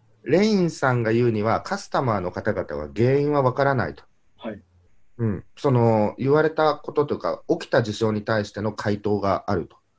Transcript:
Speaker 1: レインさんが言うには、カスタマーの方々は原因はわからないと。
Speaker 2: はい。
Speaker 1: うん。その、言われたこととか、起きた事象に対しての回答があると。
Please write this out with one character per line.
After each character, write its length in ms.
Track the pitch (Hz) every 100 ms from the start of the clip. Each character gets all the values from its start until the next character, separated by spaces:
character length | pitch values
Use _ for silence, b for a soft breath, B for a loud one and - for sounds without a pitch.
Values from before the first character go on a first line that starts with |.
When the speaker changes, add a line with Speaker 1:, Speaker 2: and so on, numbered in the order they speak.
| _ _
Speaker 1:
レ 200 | - 165
イ 80 | 220
ン 180 | 202 170
さ 220 | - 135
ん 120 | 123
が 80 | 110
言 140 | 117 120
う 40 |
に 140 | 110
は、 180 | 110 95
カ 160 | - 202
ス 100 | -
タ 140 | 170
マ 140 | 127 104
ー 20 |
の 140 | 90
方 200 | 92 107
々 220 | 92 82
は 160 | 73 76
原 280 | 73 123 143
因 100 | 147
は 120 | 147
わ 120 | 127
か 80 | 131
ら 140 | 139 131
な 120 | 82
い 60 |
と。 80 | - - _ _ _
Speaker 2:
は 120 | -
い。 100 | 95 - _ _ - - -
Speaker 1:
う 60 |
ん。 200 | 113 92 - -
そ 140 | 143
の、 460 | 123 117 110 104 -
言 140 | 131
わ 100 | 151
れ 80 | 156
た 240 | 156 156
こ 180 | 143 -
と 140 | 151 143
と 120 | 104
か、 240 | 85 78 -
起 200 | 175 -
き 20 |
た 140 | 143
事 80 | 113
象 180 | 104 110
に 140 | 107
対 200 | 104 110
し 60 | 101
て 100 | 101
の 120 | 107
回 280 | 107 107 104
答 200 | 104 101
が 240 | 98 92 -
あ 80 |
る 140 | 92 -
と。 80 | _ _